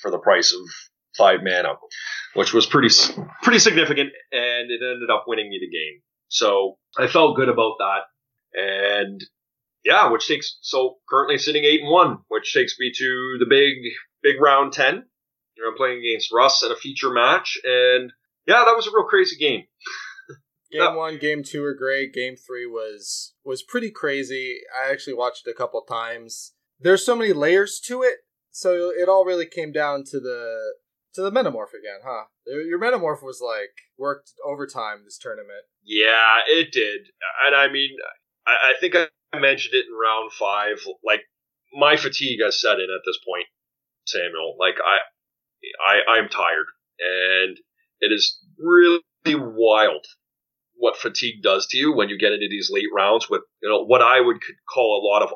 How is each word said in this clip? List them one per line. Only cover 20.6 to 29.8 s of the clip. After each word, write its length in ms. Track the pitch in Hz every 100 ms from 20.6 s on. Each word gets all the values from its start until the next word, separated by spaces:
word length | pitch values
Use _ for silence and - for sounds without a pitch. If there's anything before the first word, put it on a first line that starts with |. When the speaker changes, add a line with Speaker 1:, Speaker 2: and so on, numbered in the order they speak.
| _
Speaker 2:
Game 120 | 151
Speaker 1:
Yeah. 140 | 170 160
Speaker 2:
one, 220 | 160 151
game 260 | 147 151
two 180 | 139 151
were 120 | 143
great. 400 | 135 131 135 135
Game 220 | 127 127 127
three 300 | - 123 120
was, 680 | 113 110 104 101 - - _ 135
was 180 | 131
pretty 260 | - 247 226
crazy. 680 | - 147 139 127 131 131 123 - 127
I 80 | 135
actually 220 | 135 -
watched 340 | 123 123 - 120
it 40 |
a 20 |
couple 280 | 113 123 117
times. 720 | - 117 113 117 117 - - _ _ _
There's 280 | 160 190 247
so 100 | 233
many 160 | 214
layers 480 | 156 151 185 202 - -
to 160 | 247
it, 140 | 254 - _ _ _
so 400 | - 185 175 175
it 140 | 170 180
all 160 | 190
really 220 | 185 180 165
came 260 | 175 156
down 320 | 147